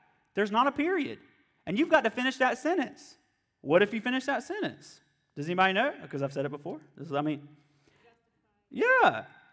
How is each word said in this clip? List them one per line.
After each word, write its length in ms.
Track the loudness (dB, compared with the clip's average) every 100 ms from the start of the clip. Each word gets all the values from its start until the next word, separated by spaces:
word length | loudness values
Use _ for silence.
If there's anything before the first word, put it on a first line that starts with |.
| _ _ _ -4
There's 160 | 0
not 160 | 2 2
a 40 |
period. 460 | 2 0 0 -4 -8 -16 _ _ _ -6
And 120 | -2
you've 120 | 2
got 140 | 4
to 80 | 2
finish 260 | -2 -4 0
that 220 | 0 0
sentence. 580 | -2 -2 -2 -8 -20 -20 _ _ _ _
What 200 | 2 2
if 140 | 2 -2
you 40 |
finish 260 | -4 -4 -2
that 180 | -4
sentence? 580 | -4 -6 -6 -8 -20 -20 _ _ _ -10
Does 120 | -4
anybody 260 | 2 4
know? 180 | 4 0 -2 -10
'Cause 140 | -6
I've 100 | -4
said 140 | -4 -6
it 40 |
before. 320 | -6 -12 -12 -16 -16
This 120 | -6
is, 60 | -2
I 60 |
mean, 260 | -2 -4 -10 -20 _ _ _ _ _ _ _ _ _ _ _
yeah. 560 | -2 4 6 6 4 -8 -18 _